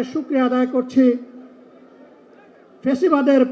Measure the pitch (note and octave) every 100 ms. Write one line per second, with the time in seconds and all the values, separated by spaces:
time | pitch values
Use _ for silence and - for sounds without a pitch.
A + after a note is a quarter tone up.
0 | B3 D#4+ C#4 C#4 B3+ B3+ B3+ B3+ B3+ C4
1 | B3+ B3 - - - - - - - -
2 | - - _ - _ _ _ _ B3+ C4+
3 | F4+ D4 C4 C4+ B3+